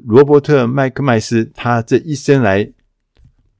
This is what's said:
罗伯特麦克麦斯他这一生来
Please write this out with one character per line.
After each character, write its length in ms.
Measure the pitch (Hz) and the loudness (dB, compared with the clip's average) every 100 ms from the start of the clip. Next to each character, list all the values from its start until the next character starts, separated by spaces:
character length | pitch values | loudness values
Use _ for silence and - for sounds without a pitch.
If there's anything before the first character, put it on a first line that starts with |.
罗 200 | 120 113 | 2 4
伯 160 | 143 147 | 4 4
特 260 | 147 143 120 | 2 0 0
麦 220 | 139 131 | -2 -4
克 140 | - | -2
麦 180 | 139 113 | -2 -2
斯 240 | - 113 113 | 0 -2 -4
他 280 | - 120 120 | -6 -4 -4
这 140 | 117 127 | -2 -2
一 160 | 170 | -2
生 260 | 143 - 139 | -6 0 0
来 320 | 110 98 107 _ _ _ _ _ _ _ _ _ | 2 0 -4 _ _ _ _ _ _ _ _ _